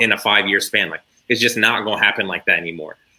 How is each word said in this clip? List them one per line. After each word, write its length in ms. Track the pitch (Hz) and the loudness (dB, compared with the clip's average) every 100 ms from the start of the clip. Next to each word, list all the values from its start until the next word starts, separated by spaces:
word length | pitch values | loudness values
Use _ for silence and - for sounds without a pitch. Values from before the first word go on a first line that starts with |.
in 100 | 113 | 0
a 60 | 101 | 0
five-year 420 | 110 104 98 98 | 2 2 2 0
span. 300 | - 107 90 | 0 -2 -2
Like, 140 | 80 _ _ - | -6 _ _ -4
it's 100 | 117 | 0
just 160 | 120 117 | 2 2
not 300 | 110 117 107 | 0 0 -2
gonna 180 | 101 | 0
happen 240 | 104 107 98 | 0 0 -4
like 160 | 87 - | -4 0
that 120 | 85 | 0
anymore. 380 | 85 82 78 - _ | -2 -10 -12 -16 _